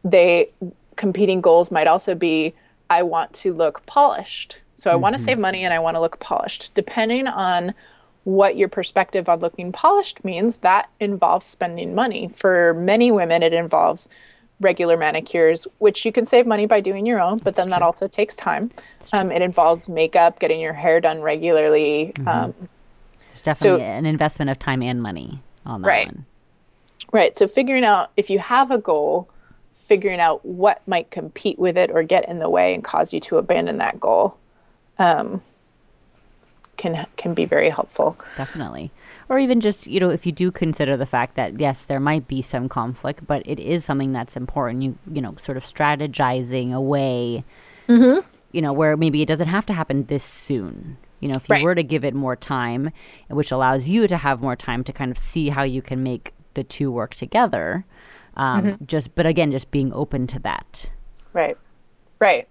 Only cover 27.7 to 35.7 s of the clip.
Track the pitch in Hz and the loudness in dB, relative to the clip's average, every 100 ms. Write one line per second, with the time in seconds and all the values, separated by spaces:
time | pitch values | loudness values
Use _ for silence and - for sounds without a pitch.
27.7 | 262 233 196 - - 208 196 - 247 262 | 2 4 2 2 -4 0 -2 2 2 4
28.7 | 247 208 151 151 156 190 - _ _ _ | 0 0 0 0 -2 -4 -20 _ _ _
29.7 | _ _ 196 196 180 170 151 - 180 202 | _ _ 2 2 2 2 0 -6 2 2
30.7 | - - 180 165 - 160 - 214 - 185 | 2 -2 -2 -2 -10 -12 -4 -4 0 0
31.7 | 175 180 165 160 185 - 175 160 87 90 | 2 2 2 2 2 2 -4 0 4 4
32.7 | 92 - 156 160 - - 160 - 170 170 | 2 -2 -2 0 -4 0 -2 2 0 0
33.7 | 151 - - - 92 165 - _ _ _ | -2 -4 -2 0 2 2 -2 _ _ _
34.7 | _ _ - 175 156 - 190 _ _ _ | _ _ 0 2 2 -4 -10 _ _ _